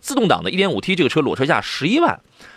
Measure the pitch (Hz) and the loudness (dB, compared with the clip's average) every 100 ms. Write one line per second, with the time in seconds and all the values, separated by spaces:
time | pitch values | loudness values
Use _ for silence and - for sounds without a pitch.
0 | - 277 214 90 87 180 190 110 - 185 | -4 0 2 2 0 -2 0 0 -2 0
1 | 135 156 131 87 135 131 - - 147 269 | 2 2 0 0 0 0 -2 -4 0 2
2 | 339 - _ _ - | 0 -2 _ _ -20